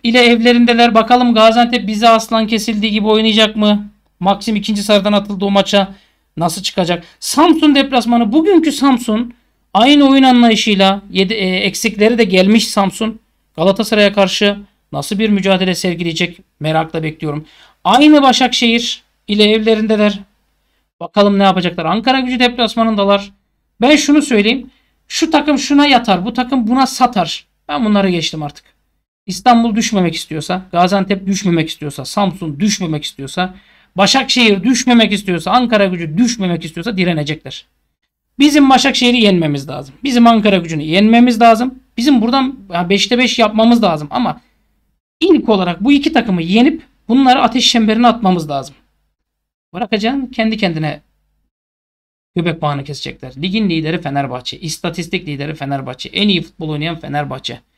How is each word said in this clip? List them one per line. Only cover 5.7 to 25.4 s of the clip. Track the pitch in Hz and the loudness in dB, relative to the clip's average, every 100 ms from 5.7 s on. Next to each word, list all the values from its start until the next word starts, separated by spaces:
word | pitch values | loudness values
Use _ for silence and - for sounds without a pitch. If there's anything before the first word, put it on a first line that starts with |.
| 202 190 196 _ _ _ - | 0 -2 -6 _ _ _ -6
Nasıl | 165 170 | -4 -4
çıkacak? | 185 - 170 175 - _ | -8 -4 -2 -4 -8 _
Samsun | - 262 339 320 311 277 | -6 0 2 2 2 2
deplasmanı. | 277 262 226 240 226 | 2 0 0 0 2
Bugünkü | 285 330 359 311 | 0 4 4 2
Samsun | 277 269 247 - 214 240 - _ _ _ | 0 0 0 -2 -4 -4 -12 _ _ _
aynı | 190 247 294 277 | 0 4 6 6
oyun | 269 | 6
anlayışıyla | 262 247 240 220 - 196 190 196 - | 4 6 4 2 0 2 2 0 -4
yedi, | 185 190 | -2 -2
e, | 220 185 185 | -2 -2 -2
eksikleri | 196 190 226 202 214 233 | -4 -4 -4 0 2 2
de | |
gelmiş | 226 185 190 220 - | 2 2 4 2 0
Samsun. | - 196 - 220 220 _ _ _ - | -2 -2 -2 -8 -8 _ _ _ -2
Galatasaray'a | 180 196 214 208 202 | 0 0 0 2 2
karşı | 202 190 - 202 202 202 _ _ | 2 0 0 -2 -2 -10 _ _
nasıl | 143 143 202 | -10 -6 -2
bir | 220 | 0
mücadele | 202 190 185 185 175 | 0 2 0 0 -2
sergileyecek | 185 165 170 165 180 175 _ - | -4 -4 -4 -4 -6 -6 _ -8
merakla | 151 160 160 165 | -4 -2 -4 -6
bekliyorum. | 156 156 156 147 156 _ _ _ | -8 -8 -8 -8 -12 _ _ _
Aynı | - 233 302 302 | 0 4 6 6
Başakşehir | 269 240 254 - 240 233 240 - _ _ - | 6 2 0 0 0 0 -4 -10 _ _ -4
ile | 208 | 0
evlerindeler. | 208 220 220 220 220 214 208 202 - _ _ _ _ _ _ - | 2 2 2 0 0 0 0 -2 -12 _ _ _ _ _ _ -16
Bakalım | 170 - 202 196 | -6 0 2 4
ne | |
yapacaklar. | 196 185 180 175 160 | 2 2 -2 -4 -4
Ankara | 202 233 269 | -2 0 -2
Gücü | 254 254 | -2 -2
deplasmanındalar. | 247 240 220 233 226 208 196 202 202 _ _ _ _ - | -2 0 -4 -2 -2 0 0 0 -2 _ _ _ _ -2
Ben | 247 302 | 2 2
şunu | 294 302 | 2 2
söyleyeyim. | 285 214 202 277 - _ _ _ - | 2 0 0 -2 -8 _ _ _ -12
Şu | - 320 | -6 -2
takım | 311 | 0